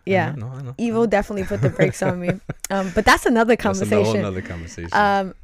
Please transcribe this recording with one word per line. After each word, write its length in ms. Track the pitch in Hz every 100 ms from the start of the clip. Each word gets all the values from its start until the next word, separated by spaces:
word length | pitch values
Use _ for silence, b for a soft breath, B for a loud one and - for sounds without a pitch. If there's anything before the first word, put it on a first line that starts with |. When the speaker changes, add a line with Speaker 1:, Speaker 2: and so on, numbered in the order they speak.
| -
Speaker 1:
Yeah. 260 | 190 160 147
Speaker 2:
know, 120 | 113
I 140 | 131
know, 100 | 135
I 20 | 131
Speaker 1:
Evil 260 | 233 220
Speaker 2:
know. 40 | 233
Speaker 1:
definitely 380 | 202 208 208 190
put 160 | 202
the 80 | 131
brakes 340 | - - -
on 160 | 190 180
me. 120 | 180 185
Speaker 2:
<laughs> 340 | - - -
Speaker 1:
Um, 220 | 196 190
but 120 | 175 214
that's 200 | - 392
another 300 | 226 226 233
Speaker 2:
That's 240 | 214 190
another, 160 | 202 -
Speaker 1:
conversation. 240 | 104 110
Speaker 2:
another 220 | 101 92
conversation. 480 | 87 87 82 - 85
Speaker 1:
Um, 400 | - 208 196 190 -